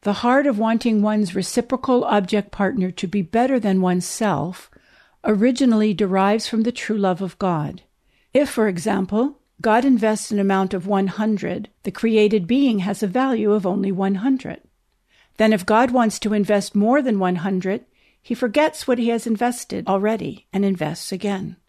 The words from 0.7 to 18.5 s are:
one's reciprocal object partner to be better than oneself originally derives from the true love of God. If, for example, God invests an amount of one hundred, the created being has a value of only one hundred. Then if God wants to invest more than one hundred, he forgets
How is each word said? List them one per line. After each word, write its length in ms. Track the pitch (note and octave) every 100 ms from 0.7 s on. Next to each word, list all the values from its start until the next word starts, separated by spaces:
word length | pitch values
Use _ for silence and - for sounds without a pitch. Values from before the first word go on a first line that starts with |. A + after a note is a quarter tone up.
| A3+ A#3+ G#3+
one's 340 | G#3 G#3+ G3+ F#3+
reciprocal 720 | F3+ - A#3+ B3+ - B3 -
object 460 | G#3 F#3 G#3+ G3+
partner 380 | - G3 - F#3
to 140 | F3+ F3+
be 160 | G3+
better 380 | E3+ A3 B3+ C4
than 220 | G#3+ F#3+
oneself 920 | F#3 F3+ F3+ - A3 D3+ D#3 F#3 - _ _ _ _ _ -
originally 680 | G#3+ A#3 B3 C4+ A3 G#3+
derives 540 | F3+ G3+ F#3+ G3 A3 -
from 140 | A3+
the 100 | A3+
true 260 | B3 - G#3+
love 240 | G3 F3+
of 160 | F#3+ -
God. 440 | F#3+ E3+ D3+ F3+ _ _ _ _ _
If, 140 | B3+ C#4+
for 220 | - G#3+
example, 720 | F3 F#3+ G3 F#3+ G#3 C4+ D4 _ _
God 220 | A3+ A3
invests 480 | C4+ B3 A3 G#3+ -
an 80 | G#3
amount 340 | G3 G3 F#3+
of 140 | F#3+ F#3
one 200 | G3+ F#3+
hundred, 600 | F3+ A3 G#3 - F3+ G#3 _
the 80 | -
created 560 | - A3+ A3 G#3+ G#3+ E3+
being 320 | B3 C#4 G#3+
has 240 | F#3 G3
a 40 | G3+
value 440 | F#3 C4+ A#3+ G#3+
of 140 | G#3 F#3
only 260 | G3+ G3
one 240 | F#3 G3 G3
hundred. 460 | A#3 C4+ - - _ _ _ _ _ _ _ _
Then 160 | A3
if 140 | A3 F3+
God 260 | G#3+ B3+
wants 260 | B3 A3+ -
to 140 | G#3+
invest 420 | G#3 G3+ G#3 G3 G#3
more 260 | G#3 C4+
than 180 | C4 G#3
one 160 | F#3 F3+
hundred, 480 | F3+ G3 F#3 G#3 _ _ _ _
he 140 | - A#3+
forgets 520 | B3